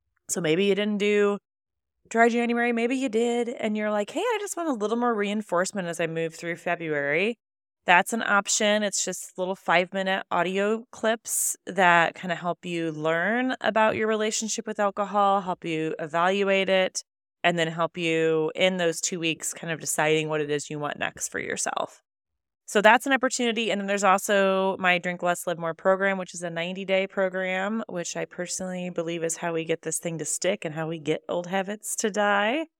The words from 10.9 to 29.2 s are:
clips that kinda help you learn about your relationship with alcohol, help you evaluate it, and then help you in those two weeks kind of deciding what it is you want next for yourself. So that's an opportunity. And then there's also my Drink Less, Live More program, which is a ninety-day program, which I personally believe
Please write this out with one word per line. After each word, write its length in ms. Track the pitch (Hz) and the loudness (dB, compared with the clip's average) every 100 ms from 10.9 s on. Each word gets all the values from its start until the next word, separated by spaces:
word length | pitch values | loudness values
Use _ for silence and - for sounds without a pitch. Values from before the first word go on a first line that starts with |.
clips 640 | - 220 226 - - - - - | -4 -2 -2 -4 -4 -2 -4 -4
that 480 | 185 175 170 165 | 4 6 6 4
kinda 220 | - 185 165 | 0 -6 -4
help 280 | 175 165 | -4 -6
you 280 | 180 170 165 | -6 -4 -4
learn 640 | 151 156 165 185 240 254 - | -2 0 0 0 0 -2 -2
about 340 | - 214 220 - | 0 2 2 2
your 120 | 220 | 0
relationship 600 | 220 214 214 220 - 220 | 0 -2 -2 -4 -6 -6
with 120 | 214 | -2
alcohol, 640 | 202 214 196 202 196 196 | -2 0 0 4 6 4
help 240 | 185 175 170 | 2 -4 -2
you 300 | 156 156 - | -2 -2 -4
evaluate 720 | 160 165 180 202 196 190 185 | -2 2 4 4 4 4 4
it, 340 | 190 185 - - _ _ _ | 4 2 -2 -12 _ _ _
and 140 | 175 170 | 2 2
then 100 | 160 | 0
help 300 | 165 165 180 | 0 -2 -2
you 540 | 165 160 160 160 156 | 0 2 4 2 0
in 240 | - 185 185 | 2 2 4
those 240 | 170 160 | 0 0
two 180 | - 180 | -4 -2
weeks 360 | 165 151 - - | -2 -4 -6 -8
kind 180 | 170 | -6
of 60 | 151 | -6
deciding 500 | 151 - 156 156 156 | -4 0 2 2 0
what 120 | 156 | -2
it 100 | 147 | -2
is 180 | 147 - | -4 -4
you 80 | 151 | -6
want 220 | 147 - | -6 -4
next 300 | - - - | -4 -4 -8
for 100 | - | -6
yourself. 640 | - - - - - - _ _ _ _ _ _ - | -6 -4 -4 -4 -8 -12 _ _ _ _ _ _ -4
So 120 | 214 | 4
that's 280 | 208 247 277 | 6 6 4
an 60 | |
opportunity. 580 | 254 254 - 240 226 220 | 0 2 0 -2 0 -2
And 100 | 202 | -2
then 60 | 196 | -2
there's 160 | 202 | 2
also 720 | 196 196 - 202 190 190 190 185 | 4 4 4 2 4 2 0 0
my 220 | 185 180 | 2 2
Drink 240 | 180 180 | -2 -2
Less, 240 | 175 175 180 | -2 -2 -4
Live 100 | 165 | -4
More 160 | 165 | -6
program, 460 | 165 196 190 196 190 | 0 2 2 2 -2
which 160 | 180 170 | -6 -10
is 80 | |
a 60 | 175 | -8
ninety-day 560 | 165 175 185 190 190 190 | -6 -6 -6 -2 0 0
program, 760 | - 185 185 185 185 202 220 - | -2 -2 -2 -2 -2 -2 -4 -6
which 280 | 180 165 170 | -8 -6 -6
I 100 | 165 | -8
personally 640 | - 175 - 185 185 180 | -8 -8 -6 -6 -6 -6
believe 320 | 175 165 170 | -6 -4 -4